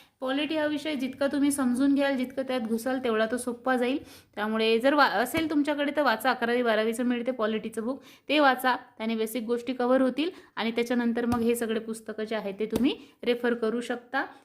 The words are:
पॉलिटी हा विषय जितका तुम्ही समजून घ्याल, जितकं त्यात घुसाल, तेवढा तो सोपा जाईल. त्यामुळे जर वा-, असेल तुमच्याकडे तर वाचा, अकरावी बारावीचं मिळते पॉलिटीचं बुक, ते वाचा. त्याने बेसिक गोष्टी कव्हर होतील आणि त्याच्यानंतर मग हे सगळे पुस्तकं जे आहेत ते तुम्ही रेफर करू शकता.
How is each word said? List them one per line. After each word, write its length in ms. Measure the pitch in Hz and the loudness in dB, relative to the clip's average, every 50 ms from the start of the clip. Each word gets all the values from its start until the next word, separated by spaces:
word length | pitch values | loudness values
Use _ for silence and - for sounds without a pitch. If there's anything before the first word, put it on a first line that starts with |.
| - _ _ - | -20 _ _ -8
पॉलिटी 360 | 262 262 269 277 302 285 320 | -4 -2 -2 -2 -2 -2 0
हा 100 | 311 302 | 0 0
विषय 280 | 302 302 285 - 311 302 | 0 -2 -2 -4 -4 -4
जितका 320 | 240 269 240 - - 285 | -4 -4 -4 -2 -2 -2
तुम्ही 240 | 277 294 285 277 285 | 0 2 2 2 2
समजून 440 | 277 277 262 247 247 233 277 277 277 | 2 2 2 2 2 2 4 4 4
घ्याल, 220 | 277 277 277 277 | 4 4 2 2
जितकं 260 | 254 254 254 - 269 | 0 -2 -4 -4 -6
त्यात 180 | 262 269 254 254 | -4 -2 -2 -2
घुसाल, 380 | 226 214 226 226 - 262 262 262 254 | -2 -2 -2 -2 -2 -2 -2 -2 0
तेवढा 220 | 240 220 220 220 | 0 2 2 0
तो 100 | 220 254 | 0 -2
सोपा 400 | 247 247 247 233 240 - 262 254 | -4 -4 -4 -6 -4 -2 0 0
जाईल. 280 | 240 247 240 269 320 - - - - - _ - | 2 2 0 0 -2 -4 -10 -20 -20 -20 _ -8
त्यामुळे 440 | 208 208 214 220 220 220 220 226 226 | -4 -2 -2 0 2 2 4 4 4
जर 160 | 240 277 302 | 4 4 6
वा-, 140 | 294 269 214 | 6 4 4
असेल 420 | 170 196 240 254 311 330 320 311 | 4 2 0 0 0 -2 0 0
तुमच्याकडे 420 | 330 294 277 302 294 285 285 285 294 | 0 0 2 2 0 0 -2 -2 0
तर 60 | 311 | 2
वाचा, 280 | 294 254 220 220 - 262 | 2 2 2 2 0 0
अकरावी 320 | 240 240 233 233 240 247 | 0 0 0 0 0 2
बारावीचं 400 | 247 233 214 214 220 226 226 233 | 2 2 2 2 2 0 0 0
मिळते 280 | 247 247 247 240 233 247 | 0 0 0 -2 -2 -4
पॉलिटीचं 520 | 254 247 220 214 220 214 208 220 - 233 | -2 -2 -2 -2 -2 -2 -4 -6 -8 -6
बुक, 200 | 214 240 277 269 - - - - _ - | -6 -6 -6 -8 -10 -20 -20 -10 _ 0
ते 100 | 277 302 | 2 4
वाचा. 380 | 294 269 254 254 254 254 247 - - - - - | 4 4 4 2 2 0 0 -2 -4 -12 -10 -6
त्याने 160 | 220 226 226 | -4 -2 -2
बेसिक 280 | 220 226 226 226 254 | -2 -2 -2 -4 -4
गोष्टी 300 | 220 220 240 240 240 - | -4 -2 -4 -4 -4 -4
कव्हर 280 | 254 254 247 247 254 262 | -4 0 2 4 4 4
होतील 300 | 262 254 254 - 311 359 359 - - - - | 4 2 2 0 -2 -4 -4 -10 -16 -12 -6
आणि 140 | 180 208 226 | -4 -4 -2
त्याच्यानंतर 560 | 226 233 233 233 254 240 240 233 226 240 240 | 0 -2 0 0 0 0 0 0 0 0 0
मग 140 | 233 247 240 | 0 0 0
हे 140 | 226 233 233 | 2 2 0
सगळे 260 | 233 233 220 220 220 | 0 0 -2 -4 -4
पुस्तकं 440 | 220 226 220 - - - 214 214 214 | -4 -6 -10 -10 -10 -10 -8 -6 -6
जे 120 | 214 226 | -4 -4
आहेत 180 | 214 196 202 190 196 | -4 -4 -6 -6 -4
ते 80 | 220 | -4
तुम्ही 320 | 214 220 220 233 302 466 - - - _ _ | -4 0 0 0 0 0 -2 -8 -20 _ _
रेफर 320 | - 240 240 240 240 240 233 | -2 -2 0 0 0 0 0
करू 260 | 233 226 220 226 240 | 0 0 -2 -2 -2
शकता. 460 | 240 - 240 240 - - - 269 339 - - - | -4 -4 -6 -8 -8 -6 -4 -4 -4 -6 -8 -18